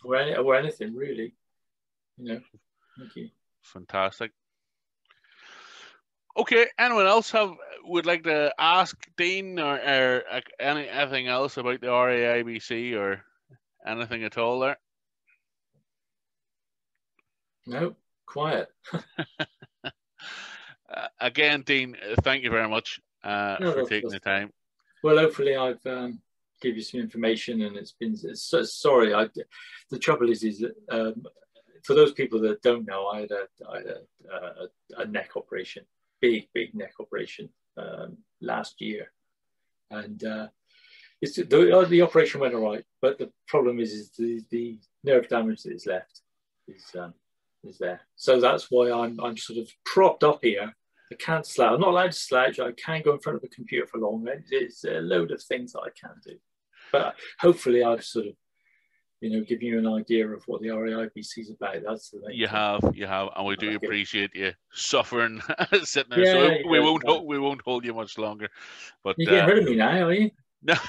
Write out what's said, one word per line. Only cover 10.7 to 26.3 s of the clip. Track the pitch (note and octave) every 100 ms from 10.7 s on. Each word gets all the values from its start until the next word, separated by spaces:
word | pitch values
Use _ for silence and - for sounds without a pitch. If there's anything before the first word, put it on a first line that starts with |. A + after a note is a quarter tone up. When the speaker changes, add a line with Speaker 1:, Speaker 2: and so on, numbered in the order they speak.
| D3 C#3+
Speaker 2:
anything | A#2+ C#3+ C3+ B2+
else | B2+ C3+ C3
about | B2 B2+
the | B2
R | B2 B2
A | B2 A#2+ A#2+
I |
B | A#2 A2+
C | - A#2 A#2+
or | A2+ G2 G2 - _ _ B2+ _ _ -
anything | A2+ A#2 A#2
at | A2 -
all | A#2 B2+
there? | C3 C#3+ _ _ _ _ _ _ _ _ _ _ _ _ _ _ _ _ _ _ _ _ _ _ _ _ _ _ _ _ -
Speaker 1:
No, | B2 E3+ - _ _ -
quiet. | C#3+ D3+ - - _ -
<laughs> | E3+ - - D3+ - D#3 _ - _ C#3 - _ _ - - - - - - _
Speaker 2:
Uh, | - - -
again, | B2 B2+ D3+ D3
Dean, | C3+ C#3 B2+ G#2+
uh, | G2 A2+
thank | C3+ C3+
you | B2
very | A2+ A2
much, | A2 - - _ _
uh, | G#2 G#2 G2+ F#2+
Speaker 1:
No, | F3+
Speaker 2:
for | C#3
Speaker 1:
that's, | B2
Speaker 2:
taking | G#2+ A2+
Speaker 1:
that's | F#2+
Speaker 2:
the | G2
time. | G2 G#2 - _ _ _ _
Speaker 1:
Well, | D#3 D#3
hopefully | D#3 - C#3 C3+
I've, | B2+ B2
um, | C3 B2+ B2 A2+ _